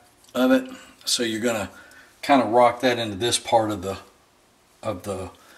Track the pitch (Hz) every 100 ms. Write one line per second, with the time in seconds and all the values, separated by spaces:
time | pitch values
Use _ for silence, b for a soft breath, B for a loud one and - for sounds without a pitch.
0 | _ _ _ 123 127 131 - B B B
1 | - - 113 110 120 113 95 B B B
2 | B B - 139 107 120 120 117 131 120
3 | 110 98 120 - - 117 107 98 90 92
4 | - _ _ _ _ _ _ _ 113 98
5 | 104 95 95 - B